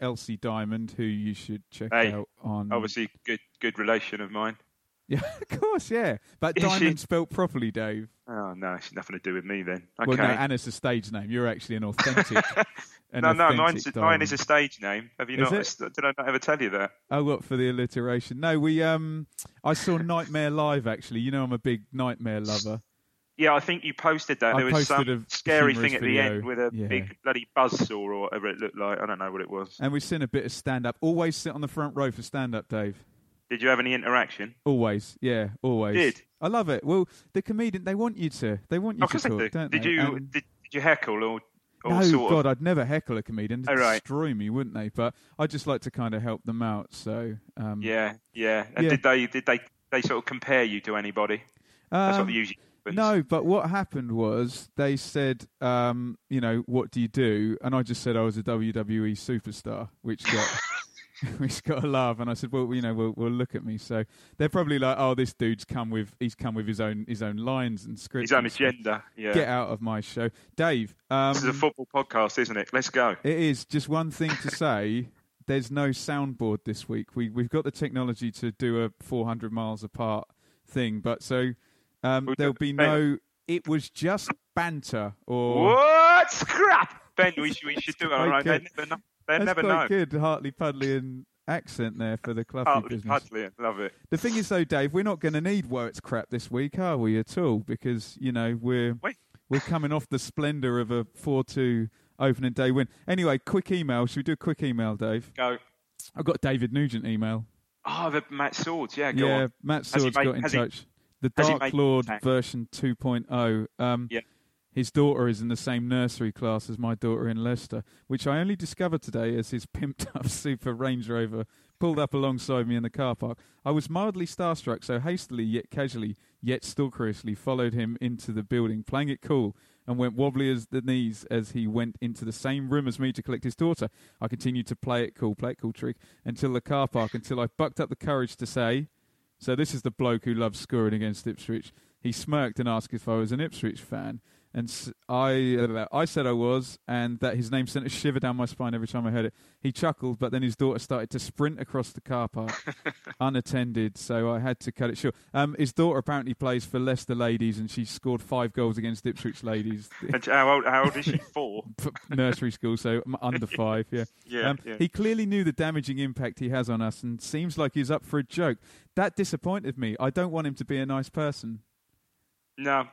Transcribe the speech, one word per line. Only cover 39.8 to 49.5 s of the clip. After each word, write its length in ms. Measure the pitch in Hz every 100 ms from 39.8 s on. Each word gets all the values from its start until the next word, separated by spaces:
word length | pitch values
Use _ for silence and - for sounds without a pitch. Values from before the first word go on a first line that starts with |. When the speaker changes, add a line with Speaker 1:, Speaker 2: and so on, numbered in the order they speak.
Speaker 1:
they? 60 | 165
Speaker 2:
you, 120 | 165
Speaker 1:
And 300 | 139 131 135
Speaker 2:
did, 120 | 147 - _
did 100 | -
you 80 | 143
heckle 420 | 151 151 120 107
or, 160 | 113 110 - _ _ _ -
or 60 |
Speaker 1:
No, 100 | 175
Speaker 2:
sort 280 | 185 143 117
Speaker 1:
God, 140 | 160 135
Speaker 2:
of? 60 |
Speaker 1:
I'd 100 | 127
never 220 | 165 160
heckle 340 | 123 151 - 110
a 60 |
comedian. 380 | - 110 107 120
They'd 100 | 131
Speaker 2:
Oh, 40 | 135
right. 260 | 120 110
Speaker 1:
destroy 320 | - 139 156
me, 160 | 110 104
wouldn't 260 | 123 123 107
they? 140 | 107
But 260 | - 120 - _ -
I 80 | 156
just 180 | 147 -
like 140 | 135
to 100 | 131
kinda 280 | - 117 110
help 240 | 117 110
them 180 | 117 113
out. 320 | 113 104 -
So, 440 | - 110 113 117 107 - -
um, 260 | 107 104
Speaker 2:
Yeah, 340 | 113 113 107 110 _
yeah. 320 | 117 110 110 104 -
And 80 |
Speaker 1:
yeah. 60 | 160
Speaker 2:
did 140 | 139
they, 240 | 135 131 120
did 180 | 131
they, 140 | 131